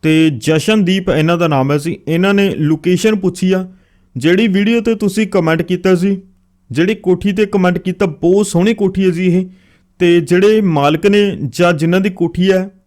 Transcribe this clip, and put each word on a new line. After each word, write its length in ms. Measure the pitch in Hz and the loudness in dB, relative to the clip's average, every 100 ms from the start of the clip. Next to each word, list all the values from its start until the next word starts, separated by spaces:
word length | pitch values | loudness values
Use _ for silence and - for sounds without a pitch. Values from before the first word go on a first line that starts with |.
ਤੇ 280 | 156 160 160 | 2 2 2
ਜਸ਼ਨਦੀਪ 800 | 127 143 156 139 220 180 190 190 | 0 -2 0 2 0 2 0 0
ਇਹਨਾਂ 280 | 135 156 170 | 0 0 0
ਦਾ 100 | 170 | 0
ਨਾਮ 240 | 143 135 | 0 0
ਹੈ 60 | 147 | -2
ਜੀ। 200 | 151 - - | -4 -8 -4
ਇਹਨਾਂ 260 | 165 190 | 0 2
ਨੇ 160 | 202 196 | 2 0
ਲੋਕੇਸ਼ਨ 680 | - 151 156 175 180 220 214 | 0 -2 0 0 0 0 0
ਪੁੱਛੀ 360 | 185 180 185 | -4 -2 -2
ਆ, 160 | 185 185 - _ _ _ 131 | -2 -4 -16 _ _ _ -4
"ਜਿਹੜੀ 320 | 143 185 226 | 0 2 2
ਵੀਡੀਓ 320 | 190 202 233 | 0 0 0
'ਤੇ 140 | 226 | 0
ਤੁਸੀਂ 320 | 226 208 190 214 | -2 -2 -2 -2
ਕੁਮੈਂਟ 360 | 196 160 160 | 0 0 -2
ਕੀਤਾ 320 | 170 180 185 | -2 -2 0
ਸੀ, 280 | 180 190 196 - _ _ _ _ | 0 0 -2 -8 _ _ _ _
ਜਿਹੜੀ 240 | 120 180 | -2 -2
ਕੋਠੀ 380 | 220 175 180 202 | -2 -2 -2 0
'ਤੇ 140 | 196 208 | -2 -2
ਕੁਮੈਂਟ 320 | 208 180 175 | 0 0 -2
ਕੀਤਾ, 280 | 185 180 196 | -6 -4 -4
ਬਹੁਤ 400 | 147 170 190 208 | -2 0 2 2
ਸੋਹਣੀ 280 | 170 196 | 0 0
ਕੋਠੀ 300 | 220 196 185 | 0 -2 0
ਹੈ 60 | 190 | -2
ਜੀ 160 | 165 185 | 0 0
ਇਹ।" 200 | 175 185 - _ _ _ _ | 0 -2 -12 _ _ _ _
ਤੇ 220 | 175 175 | 2 2
ਜਿਹੜੇ 400 | 147 175 202 220 | 2 2 4 2
ਮਾਲਕ 460 | 196 156 143 156 202 | 2 2 2 2 2
ਨੇ 300 | 202 202 175 139 | 2 0 -2 -8
ਜਾਂ 240 | - 175 | -2 0
ਜਿਨ੍ਹਾਂ 280 | 160 165 180 | 0 0 0
ਦੀ 100 | 196 | 0
ਕੋਠੀ 420 | 185 170 170 185 | -2 -4 -2 -2
ਹੈ 180 | 190 190 _ | 0 -4 _